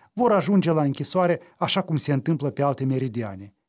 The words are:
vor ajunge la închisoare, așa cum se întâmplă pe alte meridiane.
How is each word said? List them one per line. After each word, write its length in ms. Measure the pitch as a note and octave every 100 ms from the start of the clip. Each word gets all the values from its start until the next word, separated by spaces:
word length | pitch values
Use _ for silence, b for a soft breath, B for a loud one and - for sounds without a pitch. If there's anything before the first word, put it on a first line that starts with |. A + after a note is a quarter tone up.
| b
vor 200 | - A#3+
ajunge 400 | G3+ D3 G3+ E3
la 100 | D#3+
închisoare, 580 | C#3+ C#3+ C#3+ F#3 F3 E3 B B
așa 240 | E3+ G3
cum 140 | F3 D3+
se 160 | -
întâmplă 380 | C3+ D#3+ D#3+ C#3
pe 120 | B2+
alte 220 | C#3+ C3
meridiane. 680 | C3+ C3 B2+ A2+ G#2+ F#2+ G2+ _